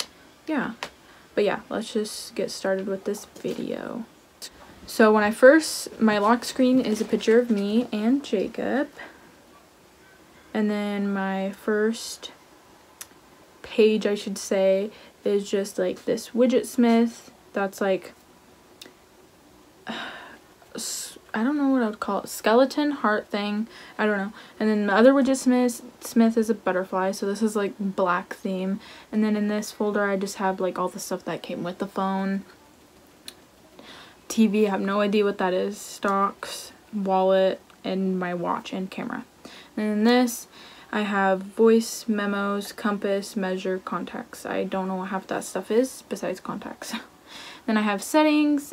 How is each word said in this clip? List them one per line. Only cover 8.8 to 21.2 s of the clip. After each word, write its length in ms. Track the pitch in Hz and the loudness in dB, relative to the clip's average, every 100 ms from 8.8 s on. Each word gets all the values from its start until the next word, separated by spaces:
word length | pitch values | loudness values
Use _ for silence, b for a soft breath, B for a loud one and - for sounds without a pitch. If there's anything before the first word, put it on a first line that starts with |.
| 294 - - B B B - - _ _ _ _ - - - - - | -4 -8 -20 B B B -20 -20 _ _ _ _ -20 -20 -20 -20 -8
And 180 | 214 208 | -2 0
then 400 | 208 208 202 202 | 0 -2 -2 -2
my 400 | 196 190 190 190 | -2 -2 -2 -4
first 800 | 196 - 208 214 226 - - - - - - _ - - - - - - - - - | -6 -2 0 0 -2 -8 -12 -16 -20 -20 -20 _ -20 -20 -20 -20 -20 -20 -20 -20 -20
page, 440 | - - 220 214 208 | -4 4 4 4 0
I 100 | 208 | -4
should 200 | 208 196 | -6 -8
say, 540 | - 196 190 190 208 B B B | -4 2 2 2 0 B B B
is 240 | - 202 202 | -2 -2 0
just, 300 | 202 196 - | -4 -4 -4
like, 260 | 180 185 | -4 -4
this 260 | - 226 - | -4 -4 -2
Widget 360 | 226 247 247 - | 2 4 2 0
Smith 640 | - 240 233 233 226 - - - | 2 4 6 4 -2 -18 -20 -10
that's, 280 | - 196 196 | -6 -4 -2
like, 320 | 202 185 - - _ - - - - - - - _ - - _ _ - _ _ - | 0 0 -4 -20 _ -20 -20 -20 -20 -20 -20 -20 _ -20 -20 _ _ -20 _ _ -12
<sighs> 80 | B B B B B - - - | B B B B B -20 -20 -18
s-, 440 | - - - - - | -12 -10 -8 -10 -14